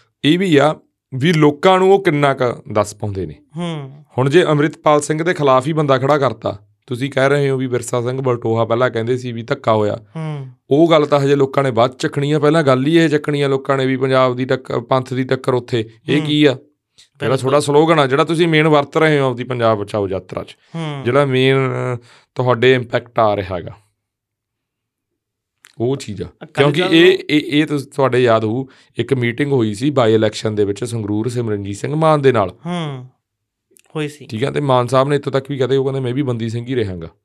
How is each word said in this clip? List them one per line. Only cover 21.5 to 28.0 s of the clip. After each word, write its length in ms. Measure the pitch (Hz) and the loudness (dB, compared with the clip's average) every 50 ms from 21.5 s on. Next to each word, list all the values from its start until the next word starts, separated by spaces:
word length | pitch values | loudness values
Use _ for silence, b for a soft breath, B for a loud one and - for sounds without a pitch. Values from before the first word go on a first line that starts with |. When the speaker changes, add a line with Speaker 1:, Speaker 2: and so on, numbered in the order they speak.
| 135 135 131 127 123 123 127 127 123 | 2 2 0 -2 -4 -4 -6 -6 -6
Speaker 1:
ਅ, 20 | 117 b b b b b b - | -8 b b b b b b -6
ਤੁਹਾਡੇ 380 | - 123 127 120 113 120 127 131 | -4 0 0 0 2 4 4 4
ਇੰਪੈਕਟ 460 | 127 117 113 - 120 120 - - 120 | 2 0 -2 -4 -6 -6 -4 -2 0
ਆ 160 | 113 104 104 | 0 2 2
ਰਿਹਾ 200 | 101 92 90 95 | 0 -4 -6 -6
ਹੈਗਾ, 160 | 87 82 - - - _ _ _ _ _ _ _ _ _ _ _ _ _ _ _ _ _ _ _ _ _ _ _ _ _ _ _ _ _ _ _ _ _ _ _ _ _ - _ - | -10 -10 -12 -16 -20 _ _ _ _ _ _ _ _ _ _ _ _ _ _ _ _ _ _ _ _ _ _ _ _ _ _ _ _ _ _ _ _ _ _ _ _ _ -18 _ -6
ਉਹ 200 | 113 127 139 135 | -4 -4 -4 -4
ਚੀਜ਼ 240 | - - 101 - | -8 -10 -10 -10
ਆ। 40 | 87 | -10
Speaker 2:
ਅਕਾਲੀ 280 | - - - - - - | -12 -14 -20 -20 -8 -2
Speaker 1:
ਕਿਉਂਕਿ 280 | 135 139 147 143 165 | 0 2 2 2 0
Speaker 2:
ਦਲ 140 | 180 185 160 | 0 2 4
Speaker 1:
ਇਹ, 220 | 165 170 185 196 - | 6 6 6 4 2
Speaker 2:
ਨੂੰ 80 | - - | 0 -2
Speaker 1:
ਇਹ, 120 | 151 151 - | -2 -2 -2
ਇਹ 200 | - 139 147 156 | 0 0 0 0
ਤੁਸੀਂ, 260 | 147 147 143 127 - | 0 -2 -6 -6 -6
ਤੁਹਾਡੇ 320 | - 143 | -4 0